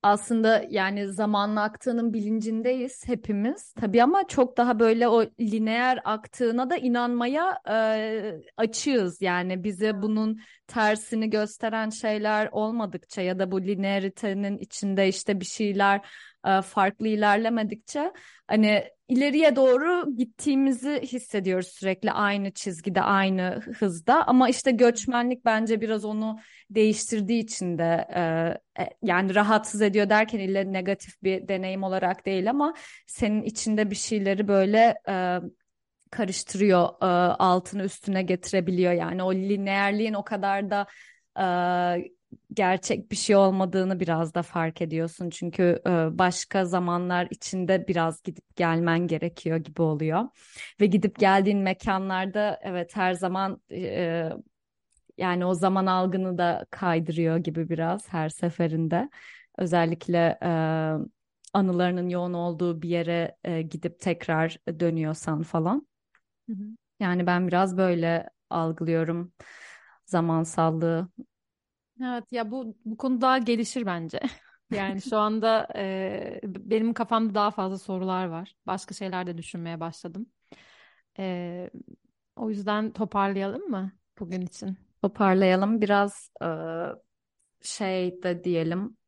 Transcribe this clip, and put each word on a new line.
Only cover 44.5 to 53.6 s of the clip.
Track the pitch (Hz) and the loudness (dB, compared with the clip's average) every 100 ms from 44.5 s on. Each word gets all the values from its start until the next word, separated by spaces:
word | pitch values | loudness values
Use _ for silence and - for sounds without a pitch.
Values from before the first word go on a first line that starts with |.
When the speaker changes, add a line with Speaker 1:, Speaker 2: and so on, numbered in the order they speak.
| 175 160 160 | -2 -4 -4
Speaker 1:
ediyorsun. | 165 160 165 - 175 | -4 -2 -4 -6 -10
Çünkü, | - 175 170 180 170 - | -6 -8 2 4 4 2
e, | 175 160 170 | 2 0 2
başka | 180 175 - 196 | 2 0 -4 -2
zamanlar | 185 180 180 175 180 180 180 | 0 0 0 -2 0 -2 -2
içinde | - - 190 180 190 - | -6 -8 -6 0 0 2
biraz | 170 165 160 | 0 0 -2
gidip | - 160 _ - | -10 -14 _ -2
gelmen | 175 165 170 165 175 | 0 2 2 2 2
gerekiyor | 160 170 165 - 160 | -2 -4 -6 -4 -4
gibi | 156 156 | -4 -2
oluyor. | 165 151 156 165 247 _ - - - - | 0 0 0 0 -2 _ -20 -20 -20 0
Ve | 202 | 4
gidip | 180 180 - | 4 2 4
geldiğin | 196 196 196 202 | 6 6 4 2
mekanlarda | 190 185 - 190 190 190 190 202 208 - | 0 -2 -2 -2 -2 -4 -2 -2 -2 -2
evet | - 180 170 208 | -6 -6 -6 -2
her | 185 | 0
zaman, | 175 185 190 190 - | 0 -2 -2 -4 -6